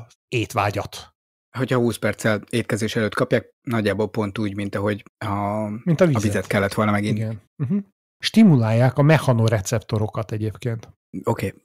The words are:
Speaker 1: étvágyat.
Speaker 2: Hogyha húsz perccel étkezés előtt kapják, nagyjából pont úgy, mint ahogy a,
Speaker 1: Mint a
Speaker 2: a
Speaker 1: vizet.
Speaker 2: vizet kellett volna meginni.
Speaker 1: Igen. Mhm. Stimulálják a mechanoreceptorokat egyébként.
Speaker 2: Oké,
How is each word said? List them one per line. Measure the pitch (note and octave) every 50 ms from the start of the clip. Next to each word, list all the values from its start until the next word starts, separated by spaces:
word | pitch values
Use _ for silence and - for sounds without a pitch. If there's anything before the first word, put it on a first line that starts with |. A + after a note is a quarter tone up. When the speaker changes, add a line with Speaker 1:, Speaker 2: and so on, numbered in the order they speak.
| A2+ - _ _ _
Speaker 1:
étvágyat. | - - A#2+ G#2 - - G#2+ G2+ G#2 G2+ G2+ - - - - - - _ _ _ _ _ _ _ _ -
Speaker 2:
Hogyha | B2 C3 A2+ C3
húsz | B2 A#2+ A#2 G#2+
perccel | - - G#2+ G2+ - - A2+ G#2+ G2 - -
étkezés | - A2+ A2 - A#2 G#2 A2 G#2+ -
előtt | A#2+ A2 G#2 -
kapják, | - C#3 - C3+ A2+ - _ _ _
nagyjából | _ - A#2+ A2+ G#2 G2+ G2 G2 G#2+ G2+
pont | - A2+ G#2 G#2 G2
úgy, | - G#2+ G2+ G2
mint | G2+ G2+ G2+ -
ahogy | G#2 G2+ G#2+ G#2 G#2 - - _ - A2
a, | G#2 G2+ G2+ G2+ G2+ G#2 G#2+ G#2+ G#2 G#2 A#2 -
Speaker 1:
Mint | F3+ D#3+ -
a | F#3
Speaker 2:
a |
Speaker 1:
vizet. | E3 C3+ A2
Speaker 2:
vizet | G#2 A2 G2 G2+ -
kellett | - - G#2 G2 G2 -
volna | - G#2+ G#2+
meginni. | G#2 G#2 G2+ G#2+ G#2+ G#2+
Speaker 1:
Igen. | A2 A2 A2+ G#2 - _ _
Mhm. | - D3 A#2+ F#3+ G3+ G3 _ _ _ _ _ _ _ -
Stimulálják | - - G#3+ A3+ G3 D3+ B2 A2+ A2 A2+ A#2 B2 C3 -
a | -
mechanoreceptorokat | C#3 D3 D#3+ - - - B2 A2+ A2+ A2+ A#2 G#2 F#2+ - B2 A2 - - A2+ G#2 G#2+ G#2+ - - A2 -
egyébként. | A2+ G#2+ G#2+ G#2+ G2+ - - B2 A#2 A2+ - - - _ _ _ - F#2+ -
Speaker 2:
Oké, | A#2 A2 - - F#2+ - _ -